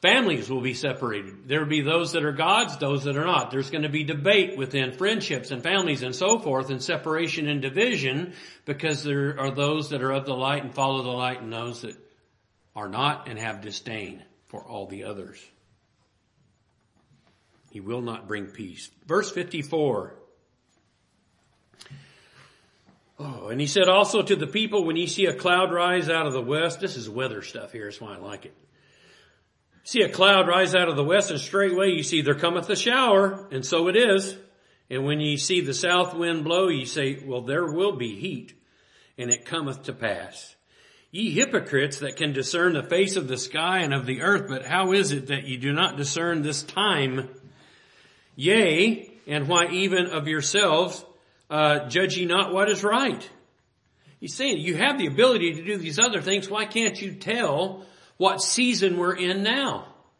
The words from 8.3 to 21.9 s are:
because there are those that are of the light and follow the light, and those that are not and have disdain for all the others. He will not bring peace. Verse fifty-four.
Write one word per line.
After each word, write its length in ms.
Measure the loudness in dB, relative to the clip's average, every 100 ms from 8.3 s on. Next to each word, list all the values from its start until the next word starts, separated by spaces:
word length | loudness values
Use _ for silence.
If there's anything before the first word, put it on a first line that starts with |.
| -10 -20 -20 -10
because 360 | -6 -2 -4
there 380 | -2 -2 -2 -2
are 100 | -4
those 380 | 0 0 0 -2
that 140 | -4
are 100 | -2
of 140 | -2 -2
the 100 | -2
light 260 | 0 -2
and 120 | -4
follow 280 | -2 0 0
the 60 | -2
light, 320 | -4 -4 -4
and 100 | -8
those 300 | -8 -8 -10
that 160 | -12 -16 -20 _ _ _ _ _ _ -12
are 140 | -8
not 380 | -2 -2 -2 -8
and 100 | -8
have 240 | -8 -8
disdain 600 | -10 -12 -10 -10 -10 -14 -20 _ _
for 140 | -18
all 220 | -14 -12
the 200 | -12 -12
others. 380 | -12 -12 -14 -18 -20 _ _ _ _ _ _ _ _ _ _ _ _ _ _ _ _ _ _ _ _ _ _
He 100 | -16
will 220 | -8 -8
not 260 | -6 -10 -8
bring 200 | -8 -8
peace. 420 | -12 -14 -14 -18 _ 0
Verse 240 | 0 0
fifty-four. 880 | -4 -6 -6 -4 0 0 0 -4 -14 -20 _ _ _ _ _ _ _ _ _ _ _ _ _ _ _ -20